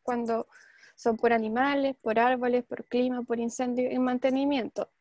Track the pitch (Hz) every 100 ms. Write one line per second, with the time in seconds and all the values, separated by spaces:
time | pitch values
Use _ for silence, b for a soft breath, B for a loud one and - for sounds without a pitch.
0 | - 240 233 226 233 b b b b b
1 | 233 226 233 233 220 226 269 285 269 262
2 | - 220 240 254 247 247 247 247 - 247
3 | 254 247 240 233 233 - 247 247 247 254
4 | 254 247 269 262 277 285 285 - - _